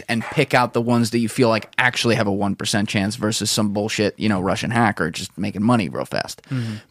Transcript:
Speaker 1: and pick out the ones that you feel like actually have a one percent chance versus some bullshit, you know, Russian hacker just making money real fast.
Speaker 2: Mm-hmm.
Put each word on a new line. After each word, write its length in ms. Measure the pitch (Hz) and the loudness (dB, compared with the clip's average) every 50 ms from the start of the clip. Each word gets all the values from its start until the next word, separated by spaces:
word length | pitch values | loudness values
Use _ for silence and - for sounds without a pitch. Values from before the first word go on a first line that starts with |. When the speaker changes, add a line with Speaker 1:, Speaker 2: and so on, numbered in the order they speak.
| - - | -4 -4
Speaker 1:
and 160 | 120 113 110 | -4 -4 -4
pick 300 | - - 160 139 - - | -2 -2 0 0 2 4
out 180 | 127 123 117 - | 2 2 2 0
the 80 | 120 | -2
ones 280 | 117 120 120 120 117 110 | 0 2 2 2 2 2
that 100 | 120 120 | 0 0
you 80 | 117 107 | 0 0
feel 220 | - - 127 117 | 2 2 4 4
like 200 | 110 107 - - - - | 4 2 0 -2 -2 0
actually 380 | 127 127 - - - - - | 0 0 0 2 2 2 2
have 120 | 113 110 101 | 2 2 0
a 40 | |
one 240 | 95 101 101 101 95 | 0 0 0 -2 -2
percent 320 | - 101 - - 104 104 - | -2 -4 -2 0 0 0 0
chance 280 | - 107 95 104 107 - | 0 0 0 -2 -2 -2
versus 320 | 104 107 110 - 101 110 | -2 -2 -2 -2 -2 -2
some 220 | - - 107 101 101 | 0 0 0 0 0
bullshit, 440 | 104 104 110 - - 104 98 - - | -2 -2 -2 0 0 0 0 0 0
you 120 | 95 110 | 0 0
know, 100 | 104 92 | 0 0
Russian 320 | 90 95 92 98 - - | 0 0 0 0 -2 -2
hacker 380 | 123 120 117 104 - - 85 80 | 0 2 2 2 2 0 -2 -2
just 260 | 85 - 95 - - - | -2 -6 -10 -10 -8 -8
making 260 | 101 104 - 92 104 | -8 -6 -4 0 2
money 260 | 117 123 113 95 69 | 2 2 2 2 -2
real 160 | - - 65 | -4 -6 -6
fast. 360 | - - - - - - - - | -4 -4 -4 -4 -6 -10 -14 -10
Speaker 2:
Mm-hmm. 320 | - 135 127 117 113 107 107 - _ | -8 -6 -6 -4 -6 -8 -10 -12 _